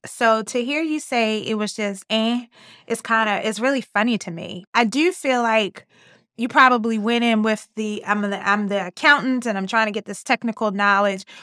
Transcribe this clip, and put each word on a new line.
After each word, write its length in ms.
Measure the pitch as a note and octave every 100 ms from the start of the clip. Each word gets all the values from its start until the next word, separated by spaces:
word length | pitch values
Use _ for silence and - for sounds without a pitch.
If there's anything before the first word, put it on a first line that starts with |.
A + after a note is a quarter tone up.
| -
So 380 | - A#3 A3
to 180 | G#3+ B3
hear 180 | A#3+ D4
you 180 | D#4+ D4+
say 400 | - B3 A3 G#3+
it 140 | -
was 200 | A3 G#3
just, 300 | - G#3 F#3+ -
eh, 380 | A3 A3 A#3+ A#3+ _ - - -
it's 160 | A#3
kinda, 380 | - A3+ A3 G3+ A3
it's 140 | G3+
really 180 | B3 C#4
funny 380 | - G3+ A3+ A3
to 120 | -
me. 360 | E3 - F3+ F3+
I 100 | A3+
do 300 | A#3 B3 E4
feel 280 | F#4 C#4 B3+
like 440 | A#3 A3 G3+ - - _ - _ _ -
you 120 | A#3
probably 500 | D4+ C4 B3 A3+ A3
went 280 | G#3 A#3 A#3
in 160 | A3
with 240 | A3 G#3+ - -
the, 260 | G#3+ G#3 -
"I'm 160 | G#3
the, 260 | G3+ G3 G3
I'm 220 | G#3 G3+
the 180 | G3 F3+
accountant 580 | - D4+ C#4+ A#3+ B3+ A#3
and 120 | G3+
I'm 100 | F#3+
trying 200 | A#3 A3
to 40 |
get 140 | G#3+ G3+
this 180 | G3+
technical 480 | - A#3+ A#3 G#3+ A3
knowledge," 540 | G3 G3+ G3+ G3+ F#3+ - -